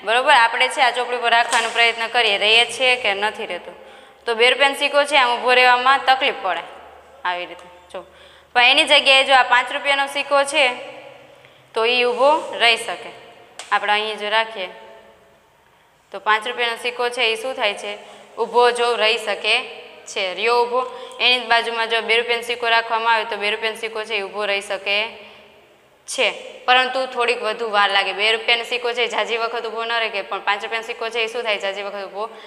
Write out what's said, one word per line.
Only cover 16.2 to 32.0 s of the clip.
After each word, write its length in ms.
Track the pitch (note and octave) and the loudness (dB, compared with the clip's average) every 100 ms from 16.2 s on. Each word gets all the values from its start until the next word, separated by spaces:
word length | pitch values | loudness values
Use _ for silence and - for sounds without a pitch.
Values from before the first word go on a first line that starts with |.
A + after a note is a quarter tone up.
| G#3 G#3+ A3 | 0 0 0
રૂપિયાનો 300 | A#3+ A#3+ A3+ | -2 -2 -2
સિક્કો 280 | A#3 A#3+ A#3+ | -6 -2 -4
છે 140 | B3 A#3 | 0 -2
ઈ 40 | A3 | -2
શું 200 | C4 C4 | -6 -2
થાય 180 | A3 | -2
છે? 240 | G3+ G#3 G#3 - - - - | -2 -8 -12 -14 -20 -20 -6
ઊભો 340 | A3 A3+ B3 | 0 4 4
જો 240 | A#3+ A#3+ A3+ | 4 0 2
રહી 220 | G#3+ A3+ | 2 0
શકે 380 | A3 G3+ G#3+ A#3 - - - - - | -2 -4 0 0 -2 -14 -20 -20 -12
છે, 280 | - F#3+ | -6 -6
રહ્યો 240 | F3+ A3 A#3+ | -2 0 2
ઊભો. 180 | A#3+ B3 B3 - - - | 2 -2 -4 -10 -16 -2
એની 200 | A3+ B3 | 0 0
જ 80 | A3+ | 2
બાજુમાં 420 | A#3 A3 A3+ A3+ | 2 2 -4 -2
જો 120 | A3+ | -2
બે 160 | G#3+ A3+ | 2 0
રૂપિયાનો 260 | A#3 A#3 | 2 -4
સિક્કો 260 | A3+ A#3+ A#3 | -4 -4 2
રાખવામાં 460 | A3+ A3+ A3+ A3+ A3+ | 2 2 -2 0 0
આવે 100 | G#3+ | 0
તો 120 | G#3 | -4
બે 140 | G3+ | -4
રૂપિયાનો 280 | G#3+ A3 G#3+ | -2 -4 -6
સિક્કો 240 | A3 A3 | -8 -8
છે 120 | G#3+ A3 | -6 -6
ઈ 40 | |
ઊભો 240 | G3 F#3+ G#3 | -6 -6 -2
રહી 160 | G3+ | -2
શકે 360 | G3+ G3 G3+ G3+ A3 A3 - - - - _ _ _ _ - | -4 -6 -2 -2 -2 -8 -20 -20 -20 -20 _ _ _ _ -12
છે, 200 | - G#3+ - - - - | -2 -2 -2 -14 -12 2
પરંતુ 340 | B3+ B3+ B3+ C4 | 4 4 -2 -4
થોડીક 340 | A#3+ A#3 A#3+ | -2 -2 -2
વધુ 280 | G#3+ A3 A#3 | -4 -6 -2
વાર 200 | G3+ G3+ | 2 4
લાગે. 220 | G3 F#3+ | 2 0
બે 180 | F#3+ G#3+ | -2 0
રૂપિયાનો 320 | A3+ A3 A#3 | 0 0 -2
સિક્કો 300 | A3+ A#3+ A#3+ | -2 -4 -4
છે 100 | A#3 | -2
એ 40 | A3+ | -2
ઝાઝી 300 | A3 G3+ A3+ | -2 -4 -2
વખત 280 | A3+ A#3 A3+ | -4 -6 -8
ઊભો 200 | A3 A3+ | -6 -4
ન 60 | |
રહે 180 | A#3 A3+ | -2 -4
કે, 120 | G3+ | -6
પણ 180 | F#3+ G3 | -6 -6
પાંચ 220 | G3 G3+ | -4 -4
રૂપિયાનો 260 | A3 A3+ A3+ | -4 -8 -8
સિક્કો 220 | A#3 A3+ | -8 -6
છે 100 | A#3 | -4
એ 80 | A3 | -4
શું 160 | A#3 | -4
થાય? 140 | A3+ G3+ | -4 -2
ઝાઝી 260 | G3 G3 | -4 -6
વખત 200 | G3+ G3+ | -8 -10